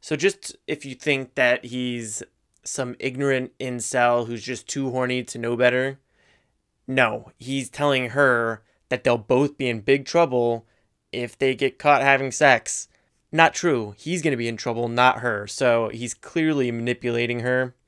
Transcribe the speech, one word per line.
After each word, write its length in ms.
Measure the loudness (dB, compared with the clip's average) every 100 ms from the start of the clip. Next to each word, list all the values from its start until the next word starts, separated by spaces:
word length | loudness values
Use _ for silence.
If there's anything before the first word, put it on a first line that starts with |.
So 160 | -6 -2
just 400 | -2 -4 -16 -18 -10
if 180 | -10
you 120 | -10 -8
think 400 | -2 -2 -2 0
that 300 | 2 2 -2
he's 560 | -8 -6 -6 -8 -12 -14 _ _ _
some 320 | -14 -8 -8 -6
ignorant 580 | -8 -2 0 0 -2 _
incel 680 | -8 -8 -4 2 4 2 0
who's 160 | -8
just 260 | -8 -10 -8
too 220 | -6 -4
horny 320 | -2 -2 -4
to 160 | -6 -8
know 180 | -4 2
better, 440 | 2 2 -2 -6 _ _ _ _ _ _ _ _ -4
no, 440 | 2 2 0 -10 _
he's 320 | -8 -6 -6
telling 400 | -2 0 0 0
her 520 | 2 4 4 0 -4 _ _ _
that 160 | -2
they'll 140 | 2 0
both 380 | 2 2 2 -2
be 120 | -4
in 120 | -4
big 240 | 2 0
trouble 640 | 2 2 2 2 0 -2 _ _ _ _ _
if 260 | -8 -8 -2
they 160 | 0
get 240 | 2 -2 0
caught 240 | 2 4
having 300 | 4 2 0
sex. 560 | 2 4 4 0 -10 -12 _ _ _ _
Not 240 | 4 4
true. 400 | 4 0 0 -2 -10
He's 240 | -6 -2
gonna 160 | -2 -2
be 120 | -4
in 80 | -6
trouble, 320 | -6 -4 -2
not 320 | 4 4 4
her. 260 | -2 -4 -6
So 440 | -2 2 2 0
he's 240 | -6 -10
clearly 580 | -12 -8 -2 0 0 0
manipulating 680 | -2 -4 -4 -2 -2 -2 -2
her. 360 | 0 0 -2 -6